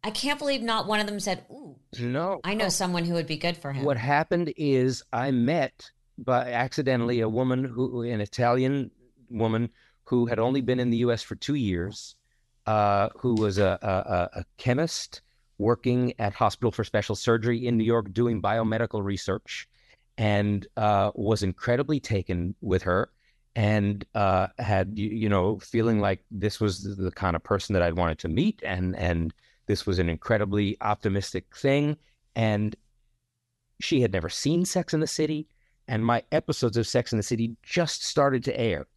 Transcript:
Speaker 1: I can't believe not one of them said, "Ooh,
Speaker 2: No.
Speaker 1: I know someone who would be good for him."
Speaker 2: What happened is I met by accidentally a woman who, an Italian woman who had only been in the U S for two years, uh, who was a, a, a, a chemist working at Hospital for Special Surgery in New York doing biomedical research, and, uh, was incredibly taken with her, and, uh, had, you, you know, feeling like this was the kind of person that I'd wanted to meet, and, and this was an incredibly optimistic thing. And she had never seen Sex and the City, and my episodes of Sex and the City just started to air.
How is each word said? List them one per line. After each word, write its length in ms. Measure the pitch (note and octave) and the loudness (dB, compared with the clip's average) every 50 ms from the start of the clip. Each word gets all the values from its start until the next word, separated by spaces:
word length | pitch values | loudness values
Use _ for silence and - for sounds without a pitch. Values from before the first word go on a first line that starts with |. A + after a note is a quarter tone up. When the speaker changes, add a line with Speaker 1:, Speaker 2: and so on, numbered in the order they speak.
Speaker 1:
I 80 | - G#3+ | -8 -6
can't 280 | G#3 - - C#4 D4 C#4+ | -6 -4 -4 -4 -4 -2
believe 240 | D4 C#4+ C#4 B3+ | -2 -2 -2 -2
not 240 | A3+ A#3 A3 A3 D3+ | 0 -2 -2 -2 0
one 140 | F#3+ G#3+ G#3 | 0 0 0
of 60 | G#3+ | 0
them 140 | G#3 G#3 G3+ | -2 -6 -6
said, 240 | G3 G#3 F#3 F#3 - _ | -4 -4 -4 -6 -8 _
"Ooh, 260 | - C4+ C#4+ E3 C3 - _ _ - B2 | -20 -20 -20 -20 -20 -20 _ _ -10 -6
Speaker 2:
No. 420 | A#2+ A#2+ B2+ C#3+ E3 F#3+ G3 C#3+ - | -4 -2 -2 -2 -2 -2 -4 -4 -4
Speaker 1:
I 100 | F#3 G#3 | -4 -2
know 160 | A3 G#3+ F#3+ | -2 0 0
someone 340 | - - G3+ F3+ F3+ F3 E3+ | 0 -2 -2 0 0 -2 -2
who 80 | E3+ | 0
would 140 | F3 E3+ D#3 | -2 -2 -2
be 100 | - D#3 | -4 -6
good 220 | D3+ - E3+ E3+ E3+ | -4 -2 -4 -4 -4
for 140 | - C#3 | -8 -6
him." 120 | C#3 C3+ C3+ | -6 -2 0
Speaker 2:
What 140 | D3 C#3 A#2 | 0 0 0
happened 560 | A2+ C3+ C#3+ D3 D#3+ _ F3+ F3 F3 D3+ - | 0 2 2 2 2 _ 0 0 0 -2 -4
is 460 | - D#3 C#3+ C3+ B2+ B2+ C3 B2+ - - _ | -2 2 2 4 4 4 2 0 -2 -8 _
I 200 | - A#2 B2+ C#3 | -4 -2 0 0
met 580 | C3 B2 A#2 C3+ E3 E3+ C#3 C3 _ _ - - _ _ _ _ _ | 2 2 2 2 2 0 0 -2 _ _ -20 -20 _ _ _ _ _
by 360 | - B2 C3 B2+ B2 B2 B2+ | -8 -2 0 2 2 0 0
accidentally 680 | A#2+ A#2 B2 C3 - - C#3+ C3+ C3 A#2+ A#2 A#2 A#2+ A#2 | -2 -2 -2 -2 -2 -2 0 2 2 2 2 0 2 0
a 80 | A2+ A2 | 0 0
woman 340 | A2 B2 C3 B2+ B2+ B2+ | 0 0 0 0 0 0
who, 380 | C3 C3 A#2 A#2 C3 - B2+ A#2+ | -2 -4 -2 -4 -4 -2 -2 -4
an 200 | A#2 A#2+ A#2+ G#2+ | -4 -2 -2 -4
Italian 680 | G#2 - - - B2 A#2+ A#2+ C3 B2+ C3 C#3 C#3 C3 - _ _ _ _ _ _ B2 _ | -4 -4 -2 0 2 2 4 4 2 2 0 0 -2 -6 _ _ _ _ _ _ -20 _
woman 400 | B2 G#2+ A2+ A2+ A2 A2+ A#2+ A#2 _ _ _ _ _ _ _ | -2 0 0 2 2 0 0 -2 _ _ _ _ _ _ _
who 200 | - B2+ B2 A#2+ | 0 2 2 2
had 140 | A#2 A#2+ A2 | 2 2 2
only 240 | A2+ B2 C3 C#3 | 2 2 2 0
been 180 | B2 A#2 B2+ B2+ | 0 0 0 2
in 80 | B2 B2 | 2 2
the 100 | A#2 A#2 | 2 2
U 140 | A#2+ A#2+ | 2 2
S 100 | A#2 A2 | 0 0
for 120 | - - A2 | -2 -10 -10
two 220 | - - - D3 | -8 -4 -2 -2
years, 580 | D3 A#2+ G2+ F#2 E2+ F2 G2 A2 - - - - _ _ _ _ _ _ _ _ _ _ | 0 0 0 0 0 -2 -4 -6 -12 -16 -18 -20 _ _ _ _ _ _ _ _ _ _
uh, 460 | A2 A2 G#2+ G#2 G#2 G2+ G2+ G2+ A2+ - - | 0 2 4 4 4 4 4 2 0 -2 -2
who 160 | - B2 A#2 | 0 2 2
was 240 | G#2+ G#2+ G#2 F#2+ G2 | 4 2 2 4 4
a, 200 | G2+ F#2 F#2+ - | 4 4 2 0
a, 560 | - G#2+ F#2 F#2 - - G2+ F2+ F2 F#2 - G2 | 0 0 0 0 0 0 0 0 0 -2 -4 -10
a, 20 | |
a 40 | - _ _ | -12 _ _
chemist 640 | - - B2+ B2 C3+ E3 E3 - - - - - - _ _ _ _ _ _ _ - | -4 0 0 2 2 0 -2 -4 -8 -10 -10 -16 -20 _ _ _ _ _ _ _ -2
working 560 | G#2 A2 A#2+ - - B2+ B2 B2 B2 A#2+ - - | 0 0 0 2 2 0 2 2 2 0 0 -2
at 140 | A2 G2+ | -2 -4
Hospital 380 | F#2+ - A#2 G#2 - - - A2+ | 0 0 0 0 0 0 -2 -2
for 140 | - - G#2+ | 0 0 -4
Special 320 | - - G#2+ G2+ - G#2 | 0 0 -2 0 0 -4
Surgery 500 | - - B2+ A#2 A#2 G#2+ A#2+ A#2+ A#2 B2 | -2 2 2 2 2 2 0 0 0 0
in 100 | B2 A#2+ | 0 2
New 80 | A2+ A2 | 2 4
York 300 | A2+ A#2 A#2 G#2+ G2 F#2 | 4 2 2 0 -2 0
doing 260 | A2+ A#2+ A#2+ A2+ G2+ | 0 2 2 2 0
biomedical 640 | F2 G2+ G#2+ A2+ A2+ A2 A2 A2 A#2 A2 - G#2+ G2 | 0 0 0 2 2 0 0 0 0 -2 -2 -2 -2
research, 640 | G2 G2+ F#2+ - - F#2+ G#2+ _ - - - - _ _ _ _ _ - _ _ _ _ | -2 -2 -2 -2 -2 -4 -4 _ -10 -14 -14 -14 _ _ _ _ _ -20 _ _ _ _
and, 500 | - A2 G#2+ G#2 G2+ G#2 G#2 G#2 G2+ G#2 - _ - | 0 2 2 4 2 2 2 0 -2 -4 -6 _ 0
uh, 320 | A2 G#2+ G#2 G2 G2 G#2 - | 2 2 4 4 2 0 -2
was 260 | - G#2+ G#2 A2+ G#2 | -2 0 0 2 2
incredibly 580 | G#2 F#2+ F2+ - - - A#2+ B2 C#3+ C#3+ D#3 C3+ | 0 -2 -2 -2 0 0 0 0 2 0 -2 -4
taken 540 | - - - F#2+ F#2 - F#2 F2 E2+ F2+ G2+ _ | -2 -2 -2 -2 -2 -2 -2 -2 -2 -4 -6 _
with 200 | - G#2+ F2+ F#2 | -2 0 0 0
her, 280 | - F#2 F2 F#2+ - - _ _ _ _ _ _ _ _ _ | 2 2 2 0 0 -2 _ _ _ _ _ _ _ _ _
and, 500 | A2+ G#2+ G#2 G#2+ G#2+ G2+ G2+ G2+ G2+ G2 _ - | 0 2 4 4 2 2 0 -2 -4 -8 _ -2
uh, 340 | G#2+ G2+ G2 F#2+ F#2 F#2+ - _ - | 0 2 4 4 2 2 0 _ -6
had, 400 | A#2+ A2 G#2 F#2+ F#2+ F#2+ G#2+ G#2+ | -2 0 2 2 0 -2 -4 -6
you, 100 | G#2 G#2+ | -4 -4
you 200 | G#2+ A2+ A2 G#2 | -2 -2 0 2
know, 280 | G2+ F#2+ F2+ G2+ G#2+ G2 | 2 4 2 2 0 -2
feeling 380 | - - - A#2 A2 A#2 A2 G#2 | -8 -4 -2 0 2 2 2 2
like 240 | G2+ G2 F#2+ - _ _ | 2 0 -2 -2 _ _
this 300 | - G2 G2 G#2+ - - | -8 -4 -4 -4 -2 0
was 360 | A2 G#2 F#2 F#2 G2 G2+ G2+ | 0 0 0 -2 -6 -10 -6
the 140 | G2 F#2 F#2 | -4 -4 -6
kind 240 | - - G2 F#2 E2 | -4 -2 -2 -2 -2
of 80 | D#2+ | -2
person 300 | _ - G#2 F#2+ - - | _ -2 -2 -2 -2 0
that 100 | G2+ F#2 | 0 2
I'd 140 | F2 E2+ E2 | 2 2 2
wanted 220 | F2+ F2 E2 D#2 - | 2 0 0 0 -2
to 100 | - E2+ | -4 -2
meet, 320 | D#2+ G#2+ E3+ A3 - - | 0 2 2 0 0 -2
and, 320 | - F2 F#2+ F2+ F#2 F#2 F#2 | -4 -4 -2 -2 -2 -2 -2
and 360 | - - F2+ E2+ E2 E2 D#2+ - _ _ _ _ _ _ | -2 -2 0 0 0 -2 -4 -6 _ _ _ _ _ _
this 200 | - G#2 - - | -2 -2 -2 0
was 120 | G#2 F#2 F2+ | -2 0 2
an 120 | F2 E2+ | 2 0
incredibly 680 | E2 D2+ - - A#2 G#2 G#2 F#2+ G2+ G#2 G#2 G2 G#2+ _ | 0 -4 0 0 0 0 2 0 0 0 0 0 -2 _
optimistic 760 | - G#2 G#2 - - G#2+ G2 G2+ F#2+ - - F#2 - _ - | -2 -4 -4 -2 -2 -2 -2 -2 -4 -4 -8 -8 -8 _ -14
thing. 400 | - - C#3 C#3 C#3+ D3 D3 D3+ _ _ _ _ _ _ _ _ | -2 0 2 2 2 0 0 -4 _ _ _ _ _ _ _ _
And 420 | A#2 A2+ A2 G#2+ G#2 G#2+ G#2+ - _ _ _ _ _ _ _ _ _ _ _ _ _ _ _ _ _ _ _ _ _ | 0 2 2 2 0 0 -2 -4 _ _ _ _ _ _ _ _ _ _ _ _ _ _ _ _ _ _ _ _ _
she 220 | - - F3 C3+ | -4 0 2 2
had 100 | B2 A2 | 2 2
never 160 | G2 F#2 D#2+ D#2+ | 0 -2 -2 -4
seen 380 | - - - C#3 D#3+ E3+ F#3 | -6 -2 -2 0 0 0 0
Sex 260 | - - F#3 E3 - | 0 -2 -4 -2 0
and 100 | - D#3 | 0 0
the 40 | D#3+ | 0
City, 420 | D3 - - D#3 D3+ D#3 D3+ D#3 _ _ _ _ _ _ _ _ - | -2 0 -2 0 0 -2 -4 -6 _ _ _ _ _ _ _ _ -4
and 160 | B2+ A2 A2 | -2 0 2
my 180 | A#2+ A#2+ A#2 - _ | 2 2 0 0 _
episodes 440 | - D#3 - - D3 - - A#2 G#2+ | -2 -2 0 -2 -2 0 0 0 2
of 100 | A#2 A2 | 0 -2
Sex 260 | - - B2+ A#2 - | 2 0 0 0 0
and 60 | - G#2+ | -2 -2
the 40 | |
City 340 | G#2 - A#2+ A2 A2+ A2+ A#2 _ | 0 -2 -2 -2 -2 -4 -4 _
just 420 | _ - - F3 E3+ D3 - - - | _ -4 -2 0 0 0 -4 -6 -8
started 400 | - - - C#3+ C#3 C3 B2 - | -2 0 2 2 2 2 0 -2
to 160 | C3+ - - | -4 -2 0
air. 260 | A#2 A2+ F2 D2 C2 _ _ | 0 0 0 -2 -6 _ _